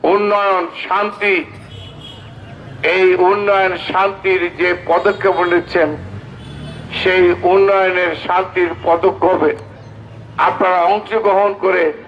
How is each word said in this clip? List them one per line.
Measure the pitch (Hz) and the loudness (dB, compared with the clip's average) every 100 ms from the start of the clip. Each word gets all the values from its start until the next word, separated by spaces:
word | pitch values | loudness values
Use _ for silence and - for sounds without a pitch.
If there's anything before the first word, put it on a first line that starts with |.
| 156 | 2
উন্নয়ন, | 196 208 202 202 185 170 - | 2 2 2 2 0 -2 -8
শান্তি, | - 190 208 - 202 185 - - - - - - - - - - - - - - 156 | -4 -2 -2 -2 0 0 -2 -14 -18 -18 -18 -18 -18 -18 -20 -18 -18 -18 -18 -6 -2
এই | 185 185 180 180 | 4 4 4 4
উন্নয়ন | 202 202 196 190 175 - | 2 2 2 2 -2 -4
শান্তির | 185 196 196 190 185 175 160 | 0 0 -2 0 0 -2 -2
যে | 180 175 - | -2 -2 0
পদক্ষেপ | 170 202 202 196 175 180 | 2 2 2 0 2 2
নিচ্ছেন, | 175 170 180 156 151 - - - - - - - - - - | 0 0 0 0 -2 -10 -14 -14 -18 -16 -14 -14 -14 -10 -2
সেই | 185 185 175 175 175 | 0 4 4 4 4
উন্নয়নের | 196 196 196 185 180 175 160 | 4 4 4 2 2 -2 -2
শান্তির | - 185 190 185 175 - 170 | -2 -2 0 -2 -2 -2 0
পদক্ষেপে | 170 185 - 170 185 151 - - - - - - - - - 151 | 2 2 2 2 4 2 0 -10 -18 -20 -20 -20 -20 -14 -2 0
আপনারা | - 190 180 170 | 2 2 2 2
অংশগ্রহণ | 208 214 226 208 190 202 196 | 0 0 0 2 4 2 0
করে | 185 180 160 147 | 0 2 0 -2